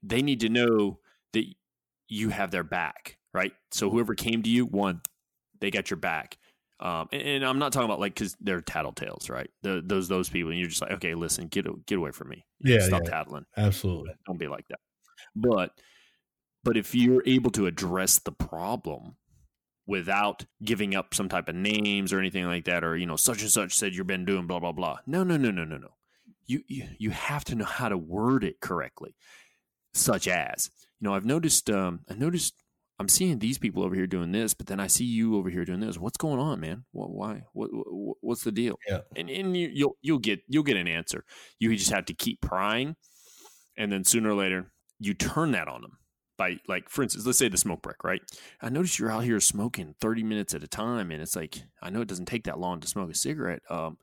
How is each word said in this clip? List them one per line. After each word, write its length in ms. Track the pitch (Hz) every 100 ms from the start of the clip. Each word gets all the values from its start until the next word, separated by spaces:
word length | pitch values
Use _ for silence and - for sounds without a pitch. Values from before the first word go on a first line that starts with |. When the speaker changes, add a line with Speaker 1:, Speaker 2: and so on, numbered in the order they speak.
Speaker 1:
they 200 | 98 117
need 180 | 147 123
to 80 | 113
know 500 | 120 120 110 101 95 _ _ _
that 120 | 110 - - _ _ _ _ -
you 220 | 107 110
have 220 | 104 95
their 120 | 92
back, 540 | 80 90 80 - - - _
right? 200 | 95 95 - _
So 180 | - 101
whoever 260 | 113 117 104
came 280 | 117 113
to 60 | 113
you, 160 | 120 120
one, 360 | 98 98 85 - _ _ _ _ _
they 120 | 98
got 180 | 101 -
your 80 | 87
back. 400 | 87 80 64 - _ _ _ -
Um, 280 | 90 82 82
and, 80 | 143
and 240 | 143 139 131
I'm 120 | 135
not 140 | 143
talking 140 | 139 113
about, 160 | 82
like, 140 | 101 -
'cause 200 | 104 -
they're 200 | 101 90
tattletales, 680 | - 80 71 - 50 50 -
right? 200 | 64 67 _
The, 200 | 98 92
those, 260 | 90 95 90
those 200 | 92 87
people, 220 | 85 80
and 80 | 87
you're 80 | 87
just 140 | 80
like, 100 | -
"Okay, 240 | 92 87 82
listen, 320 | 82 - 82
get 180 | 98 82
a-, 140 | - -
get 120 | 98
away 140 | 76
from 180 | - 67
me. 160 | 76 - -
Speaker 2:
Yeah, 200 | 135 113
Speaker 1:
Stop 240 | 92 87 85
Speaker 2:
yeah. 60 |
Speaker 1:
tattling. 340 | 80 76 71 - -
Speaker 2:
Absolutely. 560 | 104 98 98 82 82 - -
Speaker 1:
Don't 120 | 87
be 100 | 76
like 200 | 69 -
that." 120 | - _ _ _ - - 110
But, 360 | 120 104 90 - _ _ _ _ _ _ _ _ 123
but 100 | 113
if 180 | -
you're 300 | 123 120 127 135
able 260 | 127 120
to 140 | 107 92
address 540 | 85 92 92 95 -
the 140 | 98
problem 840 | - - 82 92 120 - 65 57 - _ _ _ _ _ _ -
without 580 | 98 87 98 104 - - -
giving 320 | 110 107 101 98
up 180 | -
some 160 | - 95
type 180 | 92 80
of 80 | 85
names 560 | 101 107 104 101 95
or 80 | 95
anything 260 | 95 95 90
like 200 | 87 87
that, 180 | 87
or, 140 | 82 82
you 80 | 87
know, 100 | 76
"Such 260 | - 107
and 100 | 107
such 220 | 107 90 -
said 180 | 101 92
you've 120 | 92
been 180 | 92 90
doing 200 | 95 87
blah, 140 | 90
blah, 140 | 87
blah." 240 | 78 85 65 123
No, 160 | 170
no, 140 | 185 160
no, 140 | 123
no, 120 | 92
no, 140 | 80 69
no. 180 | 50 _ _ _ - _ -
You, 160 | 131 -
you, 200 | 135 - -
you 120 | 107
have 340 | - - 147 -
to 100 | 117
know 100 | 101
how 220 | - 120
to 100 | 95
word 460 | 80 95 117 131
it 160 | 92 -
correctly, 560 | - 85 64 - - - - - _ _ _ _ _
such 340 | - 139 98 95
as, 420 | 87 64 - - _ _ _
you 80 | 104
know, 80 | 98
"I've 100 | 110
noticed, 440 | 160 160 - -
um, 320 | 101 92 85 -
I 60 | 110
noticed 380 | 151 175 - - _ _ _ -
I'm 120 | -
seeing 300 | - 185 127
these 180 | 110 135
people 260 | 113 95
over 100 | 92
here 140 | 92 92
doing 240 | 92 85
this, 220 | 104 110
but 140 | - 98
then 120 | 98
I 80 | 95
see 160 | -
you 320 | 123 113 113 104
over 140 | 92
here 160 | 87 87
doing 160 | 90
this. 160 | 110 85
What's 180 | 104 -
going 240 | 160 127
on, 220 | 151 104
man? 240 | 78 101 -
What, 180 | - 98
why? 320 | 98 104 104 -
What, 180 | 107 110
what, 440 | 113 - 92 104 -
what's 220 | 117 120
the 80 | 117
deal?" 260 | 104 120 - 101
Speaker 2:
Yeah. 140 | 92 - -
Speaker 1:
And, 140 | 85
and 280 | 190 190 180
you, 120 | 170
you'll, 240 | 143 143 -
you'll 180 | 139 143
get, 220 | 107 98 -
you'll 160 | 147
get 140 | 143 101
an 100 | 87
answer. 380 | 82 - - - - - -
You 160 | 113 107
just 160 | 95
have 140 | 101 -
to 80 |
keep 280 | 82 - -
prying, 540 | - 92 104 113 143 165 _ _ - - - - _ -
and 140 | 104
then 120 | 95
sooner 260 | - 117 110
or 60 | 101
later 360 | 95 92 90 _ _ -
you 140 | 101
turn 380 | 95 - 151 160
that 160 | 101 76
on 140 | 62
them 160 | 52 - _ _ _ -
by, 200 | 92 85 -
like, 180 | 92 -
for 160 | -
instance, 220 | 117 - 117
let's 120 | 117
say 120 | 120
the 80 | 92
smoke 240 | 104 85
break, 220 | - -
right? 180 | 90 95 - - - -
"I 80 | 117
noticed 280 | 139 180 -
you're 120 | 113
out 120 | 110
here 160 | 120 107
smoking 560 | - 101 117 - 78 -
thirty 240 | 110 113
minutes 300 | 110 107 98
at 100 | 76
a 40 | 73
time, 440 | - 113 120 87
and 100 | 78
it's 140 | 82 92
like, 280 | 80 - - _
I 80 | 87
know 120 | 107
it 60 | 110
doesn't 200 | 90 87
take 160 | 117
that 160 | - 80
long 200 | 90 85
to 80 | -
smoke 240 | 101 87
a 40 | -
cigarette, 480 | 135 151 98 82 -
um, 280 | 85 80 80